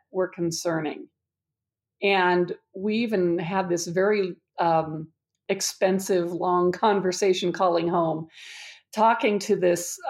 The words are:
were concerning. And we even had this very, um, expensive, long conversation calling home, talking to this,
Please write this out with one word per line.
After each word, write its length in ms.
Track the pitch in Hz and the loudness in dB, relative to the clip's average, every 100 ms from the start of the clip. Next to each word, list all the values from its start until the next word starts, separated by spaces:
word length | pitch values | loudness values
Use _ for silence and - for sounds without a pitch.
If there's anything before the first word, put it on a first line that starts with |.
| _ | _
were 180 | 185 180 | -4 -4
concerning. 800 | 180 170 165 175 160 147 151 - _ _ _ _ _ _ _ _ - | -2 -4 -4 -4 -2 -4 -8 -14 _ _ _ _ _ _ _ _ -4
And 520 | 202 196 180 180 175 - _ | 2 4 4 2 0 -4 _
we 220 | 190 202 220 | -8 -2 -2
even 420 | 233 208 175 170 | 0 0 0 0
had 300 | 170 190 180 | -2 -2 -2
this 180 | 175 175 | -2 -2
very, 480 | 170 196 214 185 175 _ - | 0 2 2 -2 -6 _ -2
um, 540 | 170 160 156 156 160 _ _ _ - | 2 2 0 -6 -12 _ _ _ -6
expensive, 840 | 196 - - 190 196 190 185 175 | -4 -4 0 0 2 0 0 0
long 400 | 170 180 180 180 | -2 0 2 2
conversation 800 | 175 220 202 180 175 196 180 180 | 2 2 2 0 0 0 2 0
calling 340 | 175 185 170 170 | 0 2 2 0
home, 380 | 175 165 156 160 - - - - - _ | 0 0 -2 -8 -16 -20 -18 -20 -20 _
talking 460 | 214 226 240 226 208 | 2 2 4 2 0
to 160 | - 190 | 0 2
this, 400 | 180 175 175 - - | 2 2 -2 -6 0